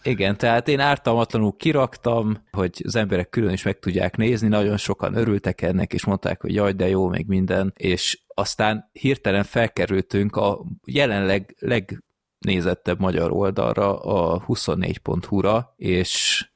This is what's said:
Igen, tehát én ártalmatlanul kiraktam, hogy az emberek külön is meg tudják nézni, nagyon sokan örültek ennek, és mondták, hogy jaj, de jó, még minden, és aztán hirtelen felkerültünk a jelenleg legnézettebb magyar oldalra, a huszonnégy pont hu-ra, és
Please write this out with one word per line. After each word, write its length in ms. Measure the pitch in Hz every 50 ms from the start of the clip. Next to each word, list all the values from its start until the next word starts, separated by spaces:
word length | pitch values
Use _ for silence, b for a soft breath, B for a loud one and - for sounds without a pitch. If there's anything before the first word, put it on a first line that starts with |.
| -
Igen, 340 | 135 127 98 95 95 104 104
tehát 300 | - 120 117 117 - -
én 120 | 147 139
ártalmatlanul 760 | 139 143 143 - - - 117 117 117 - - 117 107 104 98 -
kiraktam, 800 | - 160 151 143 131 120 - - - 120 117 117 113 107 107 104 - _
hogy 300 | - 101 95 90 - - -
az 100 | - -
emberek 340 | 117 110 98 98 90 90 -
külön 240 | - 120 113 98 92
is 100 | 92 -
meg 160 | 104 95 -
tudják 380 | - 101 87 95 92 92 - -
nézni, 300 | 110 113 123 110 107 110
nagyon 300 | 107 104 104 104 104 101
sokan 380 | - - 101 - - - 95
örültek 460 | 110 117 110 104 101 - 95 90 -
ennek, 320 | - 82 92 92 87 - -
és 120 | - -
mondták, 360 | - 98 95 - 90 87 -
hogy 120 | - - 90
jaj, 180 | 101 101 101 98
de 140 | 95 92 92
jó, 180 | 95 95 95 90
még 160 | 90 - 82 101
minden, 460 | 98 95 92 90 92 95 95 98 - -
és 420 | - 92 90 90 - - - - _ - -
aztán 560 | - 101 - - - 110 107 110 107 - _
hirtelen 520 | - - - 135 135 - - 104 95 101 101
felkerültünk 920 | - - 123 117 107 - - 87 95 101 95 92 - - 101 101 104 -
a 300 | 104 104 101 101 - - - - - _
jelenleg 720 | - - 139 143 127 104 101 98 95 98 101 95 - - - - 104 120 117 95 - 101 - - _ _ _ _ _ _ _
legnézettebb 600 | - - 98 90 85 90 92 - - - 90 98
magyar 320 | 98 92 90 82 85 85
oldalra, 680 | - 98 101 95 95 - 113 117 113 - 101 101 98 -
a 420 | - - 101 95 85 82 85 90
huszonnégy 560 | - - 123 - - - 80 90 90 85 85 -
pont 280 | - - - 90 -
hu-ra, 480 | - 104 98 92 95 107 113 123 - _ -
és 680 | - - 92 90 92 - - - - - - - - - _